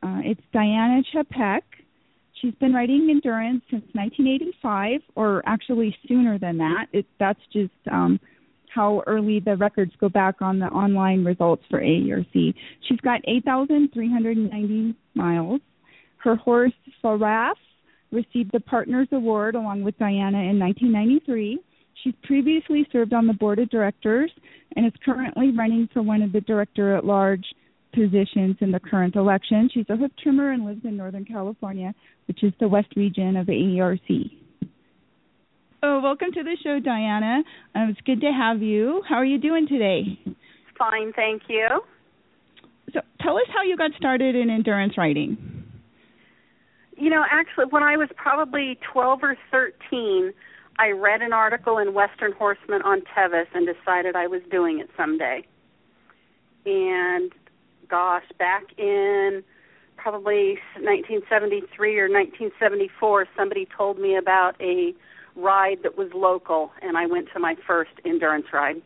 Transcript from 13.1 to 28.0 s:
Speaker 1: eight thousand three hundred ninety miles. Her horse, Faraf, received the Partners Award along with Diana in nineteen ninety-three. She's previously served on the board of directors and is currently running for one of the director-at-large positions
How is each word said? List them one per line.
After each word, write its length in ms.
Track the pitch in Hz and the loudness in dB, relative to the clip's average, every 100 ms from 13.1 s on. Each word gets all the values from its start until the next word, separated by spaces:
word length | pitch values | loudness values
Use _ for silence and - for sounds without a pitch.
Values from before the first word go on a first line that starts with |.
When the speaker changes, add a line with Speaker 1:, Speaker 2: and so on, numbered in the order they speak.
| 240 - | -2 0
Speaker 1:
eight 180 | 240 | -2
thousand 480 | 262 262 277 302 285 | 0 0 2 2 2
three 180 | 233 226 | 0 -2
hundred 240 | 240 226 226 | 0 0 0
ninety 580 | 214 214 208 214 226 226 _ | -2 -2 -2 -2 -2 -6 _
miles. 480 | - 175 170 165 262 _ _ _ _ _ _ | -4 0 0 -2 -4 _ _ _ _ _ _
Her 180 | 247 226 | 0 0
horse, 360 | - 240 247 - - _ | 2 4 2 0 -14 _
Faraf, 520 | 233 214 214 220 240 415 _ _ _ _ _ | -2 0 0 0 -2 -4 _ _ _ _ _
received 400 | 226 226 247 208 | -6 -4 -4 -2
the 80 | 240 | -4
Partners 480 | - 240 - 247 262 | -2 -4 0 -2 0
Award 420 | 277 226 214 214 | 0 0 0 0
along 280 | 226 220 202 | -4 -4 -4
with 160 | 202 208 | -6 -2
Diana 440 | 214 196 196 196 | -2 0 0 0
in 160 | 185 202 | 0 0
nineteen 340 | 185 202 247 | 0 0 2
ninety-three. 680 | 214 214 285 - 233 208 262 - _ _ - | 2 4 2 0 -4 -4 -6 -12 _ _ -8
She's 100 | 262 - | -8 -8
previously 640 | - 277 269 320 - 302 294 | 0 0 2 0 0 0 0
served 200 | 247 226 | 0 2
on 140 | 240 226 | 2 2
the 60 | |
board 260 | 214 214 208 | 2 0 0
of 100 | 240 | 0
directors 600 | 233 208 - 220 226 320 - - - _ - | 0 0 -2 0 2 0 -4 -20 -20 _ 0
and 100 | 233 | 0
is 60 | - | 0
currently 460 | - 254 254 - 269 | -4 -2 -4 0 2
running 380 | 233 226 226 233 | 2 2 2 0
for 80 | - | 0
one 220 | 214 214 | 0 2
of 80 | 208 | 2
the 100 | 196 | 0
director-at-large 1000 | 196 214 202 - 202 196 - 202 190 196 190 - _ _ _ | 0 0 0 0 2 2 2 4 4 2 -4 -18 _ _ _
positions 640 | - | 0